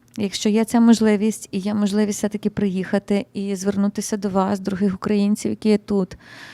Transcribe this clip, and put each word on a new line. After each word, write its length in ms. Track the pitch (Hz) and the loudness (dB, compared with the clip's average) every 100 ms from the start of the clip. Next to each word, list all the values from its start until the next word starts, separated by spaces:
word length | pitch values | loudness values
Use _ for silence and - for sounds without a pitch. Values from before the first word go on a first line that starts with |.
| _ - | _ -6
якщо 320 | 202 - 214 | -6 -2 0
є 160 | 214 | 0
ця 160 | 220 240 | 2 4
можливість, 680 | 233 226 220 208 214 208 - | 6 6 4 2 0 -4 -8
і 60 | 196 | -6
є 160 | 190 | -4
можливість 440 | 208 208 208 208 208 | -2 0 0 0 -2
все-таки 320 | 208 208 208 | -4 -2 -4
приїхати 760 | - 202 185 180 202 - 202 - | -2 -2 -2 -2 -2 0 -2 -2
і 240 | - 196 196 | -6 -6 -4
звернутися 600 | 196 196 202 202 - 214 | -2 0 -2 -2 -4 -4
до 120 | 196 | -2
вас, 320 | 190 190 202 | 0 0 -2
дорогих 340 | 196 190 202 | -4 -2 0
українців, 560 | 190 214 208 202 208 214 | 0 0 2 2 0 -2
які 180 | 214 214 | -2 0
є 100 | 208 | 0
тут, 400 | - 202 185 - - - - | 0 -2 -2 -6 -20 -20 -20